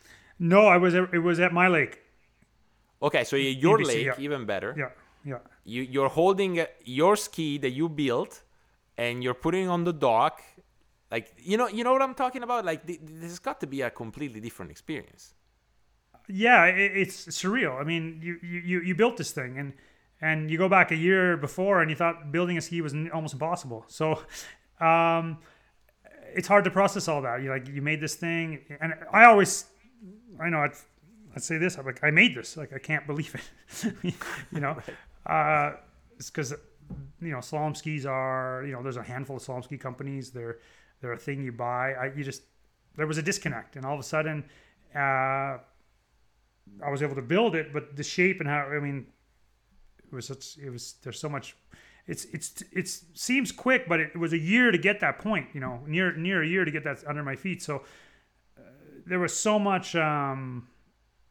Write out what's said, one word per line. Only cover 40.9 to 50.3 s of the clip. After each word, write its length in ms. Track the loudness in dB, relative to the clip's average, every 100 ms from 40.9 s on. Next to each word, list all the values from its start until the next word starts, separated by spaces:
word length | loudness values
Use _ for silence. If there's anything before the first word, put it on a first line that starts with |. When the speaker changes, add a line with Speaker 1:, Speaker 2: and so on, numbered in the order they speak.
| _
Speaker 1:
they're 100 | -10
a 60 | -8
thing 240 | -8 -8
you 100 | -8
buy. 400 | -6 -4 -2 -2
I, 200 | -4 -6 -6
you 80 |
just, 180 | -8 -10 _ _ _ _ _ -6
there 100 | -4
was 120 | -2
a 40 |
disconnect, 540 | -2 -4 -4 -6 -10 -10
and 80 |
all 80 | -6
of 80 | -6
a 40 |
sudden, 400 | -4 -2 -2 -4 -8 _ _ _ _
uh, 640 | -2 0 2 0 -2 -4 -8
I 1300 | -14 _ _ _ _ _ _ _ _ _ -20 -10 -6
was 120 | -2
able 140 | -4 -4
to 60 |
build 320 | 0 2 2
it, 180 | 0 -4
but 240 | -8 -10 -10
the 60 |
shape 380 | -6 0 0 0
and 80 | -2
how, 200 | -4 -4
I 100 | -4
mean, 260 | -6 -8 -10 _ _ _ _ _ _ _ -20 _
it 160 | -18
was 120 | -14
such, 300 | -12